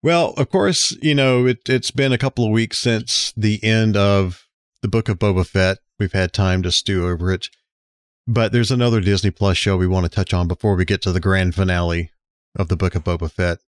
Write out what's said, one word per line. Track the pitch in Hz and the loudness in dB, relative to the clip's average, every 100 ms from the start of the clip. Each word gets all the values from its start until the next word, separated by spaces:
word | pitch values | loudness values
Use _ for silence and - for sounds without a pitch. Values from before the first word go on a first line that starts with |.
Well, | 135 170 151 - | 2 2 0 -2
of | 135 | -2
course, | 190 196 175 - - | 2 0 0 -2 -2
you | 156 143 | 0 2
know, | 131 127 123 | 4 4 2
it, | 123 - | 0 -2
it's | 131 - | -2 -2
been | - 135 | -2 0
a | 123 | 0
couple | 135 - 113 | -2 0 0
of | |
weeks | 110 113 - | 2 0 -2
since | 123 110 113 - - - | -2 -2 -2 -4 -4 -2
the | 107 107 | 0 0
end | 110 110 110 101 | 2 2 2 2
of | 101 101 95 90 _ _ _ _ | 2 2 0 -4 _ _ _ _
the | 104 | -2
Book | 113 110 | -2 -2
of | 95 | 0
Boba | 104 92 90 | 0 0 0
Fett. | 95 92 95 _ _ | 0 0 -2 _ _
We've | 98 | -4
had | 98 92 | 0 -2
time | - 95 92 | 0 0 2
to | 92 | 0
stew | - - 95 87 | -2 -2 -2 -2
over | 87 90 | -2 -2
it. | 92 - _ _ _ _ _ _ _ - | -4 -6 _ _ _ _ _ _ _ -4
But | 110 113 | 0 2
there's | 120 113 | 2 0
another | 127 120 113 | 2 2 2
Disney | 95 98 101 | 2 0 0
Plus | - 101 90 | 0 0 0
show | - 95 | 0 0
we | 90 | 0
wanna | 92 85 | 0 0
touch | - 95 90 | -2 -2 0
on | 87 | -2
before | 87 107 95 | -2 -2 0
we | 90 | 0
get | 98 | -2
to | - | 0
the | 90 | -2
grand | 92 95 92 85 | 0 0 0 0
finale | 95 90 87 85 85 _ _ _ _ - | 0 0 0 -2 -6 _ _ _ _ -6
of | 87 | -4
the | 85 | -2
Book | 90 | -2
of | 87 | -2
Boba | 80 87 82 | -4 -4 -4
Fett. | - 90 85 | -4 -4 -4